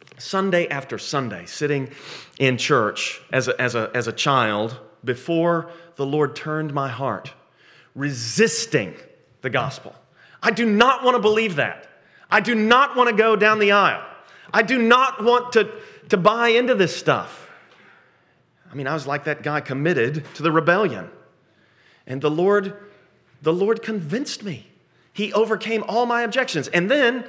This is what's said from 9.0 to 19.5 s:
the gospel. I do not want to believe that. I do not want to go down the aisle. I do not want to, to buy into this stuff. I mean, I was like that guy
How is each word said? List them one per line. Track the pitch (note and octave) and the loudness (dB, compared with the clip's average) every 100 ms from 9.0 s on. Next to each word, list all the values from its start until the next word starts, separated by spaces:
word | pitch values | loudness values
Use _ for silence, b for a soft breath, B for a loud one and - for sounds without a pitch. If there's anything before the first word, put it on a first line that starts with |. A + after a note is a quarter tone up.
| - _ _ _ | -20 _ _ _
the | B2+ | -4
gospel. | B2+ A2 - - - _ b b b | -4 -4 -8 -18 -20 _ b b b
I | A#3 | -4
do | A3+ | 0
not | A#3 G#3 B3 B3 | 2 4 4 4
want | B3+ B3 | 2 2
to | |
believe | G#3 G#3+ A3 D3 | 2 2 0 -2
that. | G#2+ - - b b b b | -4 -4 -18 b b b b
I | G#3+ | 0
do | A3 | 2
not | A3 G#3+ B3 C#4 C4+ | 2 6 6 4 4
want | A#3+ | 2
to | G#3+ | 4
go | A3+ G#3 | 4 4
down | G#3+ G#3+ | 4 4
the | G3+ | 4
aisle. | G3+ F3 F#2 - - B B B | 4 4 0 -8 -20 B B B
I | G#3+ | 0
do | A3 B3+ | 2 2
not | A3+ B3 C4 - | 4 4 4 0
want | A3+ A#3+ A#3+ | 2 2 2
to, | A3 G3+ B B B - | 0 0 B B B -2
to | G3 | 2
buy | G#3 A#3 A#3 | 4 4 2
into | A3+ B3 | 2 2
this | G#3+ F3 | 2 0
stuff. | - D#3+ A#2 - - - - b b b b b b b b _ _ F3 | 0 0 0 -2 -14 -20 -20 b b b b b b b b _ _ _
I | |
mean, | C3+ C3+ | -8 -4
I | |
was | D#3 C3+ | -4 -4
like | C#3+ | -4
that | D3+ D3 | -4 -4
guy | D3 | -4